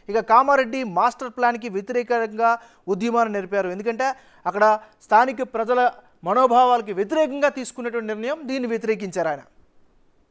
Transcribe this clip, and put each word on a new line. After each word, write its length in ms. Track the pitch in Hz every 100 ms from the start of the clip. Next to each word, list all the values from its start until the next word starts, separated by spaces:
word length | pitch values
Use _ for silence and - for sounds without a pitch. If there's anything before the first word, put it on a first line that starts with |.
| -
ఇక 100 | 214
కామారెడ్డి 680 | - 233 269 277 240 262
మాస్టర్ 460 | 233 175 233 - 254
ప్లాన్‌కి 380 | 247 240 233 233
వ్యతిరేకంగా 920 | 190 202 247 233 233 220 214 233 233 - _ -
ఉద్యమాన్ని 440 | 190 233 233 226
నెరిపారు. 360 | 202 185 202 185
ఎందుకంటే 460 | 190 214 226 262 262 _ _ 175
అక్కడ 320 | 196 214 214 - _
స్థానిక 400 | - 214 254 247
ప్రజల 500 | 254 226 226 247 247 - - _
మనోభావాలకి 680 | 165 233 254 240 254 240 208
వ్యతిరేకంగా 560 | 185 202 320 302 277 285
తీసుకున్నటువంటి 580 | 269 247 - 240 233 214
నిర్ణయం, 340 | 214 233 320
దీన్ని 260 | 262 269 247
వ్యతిరేకించారు 600 | 226 220 208 196 185 160
ఆయన. 120 | 143 - _ _ _ _ _ _ _ _